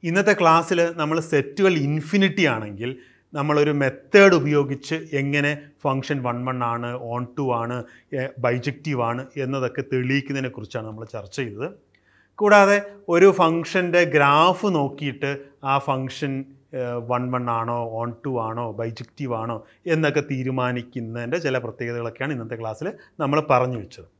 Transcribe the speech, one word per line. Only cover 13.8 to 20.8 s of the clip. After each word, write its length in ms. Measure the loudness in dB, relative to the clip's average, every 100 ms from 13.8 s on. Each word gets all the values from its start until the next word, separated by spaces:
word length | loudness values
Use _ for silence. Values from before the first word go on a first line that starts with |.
| 2 2 4 4
ഗ്രാഫ് 520 | 4 6 6 4 0 0
നോക്കിയിട്ട് 520 | 0 -2 -8 -4 -4 -6 -10 _ 0
ആ 40 | 0 0
ഫംഗ്ഷൻ, 440 | -4 -4 -6 -6 -6 -8 -18 _ -8
ഏ, 60 | -6 -6 -2 -2
one 120 | 0 -2
one 120 | -2 -2
ആണോ, 200 | -2 -4 -4 -6
on 100 | -6 -6
to 100 | -6 -4 -4
ആണോ, 180 | -4 -6 -6
ബൈജക്റ്റീവ് 520 | -8 -8 -16 _ -6 -4
ആണോ 160 | -4 -8 -10 _ -2
എന്നൊക്കെ 300 | 0 2 0 -2
തീരുമാനിക്കുന്നതിൻ്റെ 1080 | -4 -4 -2 -2 -4